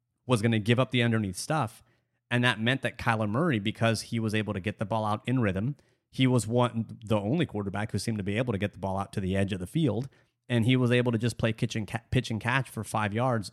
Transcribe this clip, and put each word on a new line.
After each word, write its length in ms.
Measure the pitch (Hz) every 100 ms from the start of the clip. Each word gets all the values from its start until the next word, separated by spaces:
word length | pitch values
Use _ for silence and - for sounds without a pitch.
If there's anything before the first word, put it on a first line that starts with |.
| _ _ -
was 160 | 120
gonna 180 | 117 113
give 200 | 101 120
up 120 | 127
the 120 | 123
underneath 340 | 117 110 101 90
stuff. 460 | - 151 107 - _ _ _ _ -
And 140 | 123
that 160 | 123 107
meant 220 | 113 135
that 160 | 113 -
Kyler 320 | 123 110 107
Murray, 300 | 113 175 113
because 420 | 104 - 113 107
he 180 | - 113
was 160 | 110 107
able 180 | 104
to 60 | 98
get 180 | 104 -
the 80 | 101
ball 200 | 113 107
out 160 | 107 -
in 140 | 131
rhythm, 380 | 104 95 123 143 _ _ _
he 160 | - 131
was 220 | 123 107
one, 500 | 120 123 117 107 107 104
the 140 | 107
only 260 | 101 170 143
quarterback 460 | 104 98 101 107
who 80 | 104
seemed 180 | - 107
to 60 |
be 140 | 98 104
able 140 | 123
to 40 | 101
get 160 | 101
the 60 | 104
ball 180 | 95 95
out 160 | 98
to 80 | -
the 140 | 92 95
edge 180 | 98
of 60 | 95
the 80 | 90
field. 400 | 160 147 101 139 _ _ _ -
And 160 | 120 113
he 100 | 127
was 160 | 123
able 200 | 123 123
to 60 | 113
just 200 | 117 -
play 140 | 117
kitchen 340 | 107 120 110 101
ca-, 160 | 113 _
pitch 220 | 127 117
and 80 | 107
catch 300 | 117 135 -
for 140 | -
five 300 | 104 110 104
yards 380 | 107 131 113 92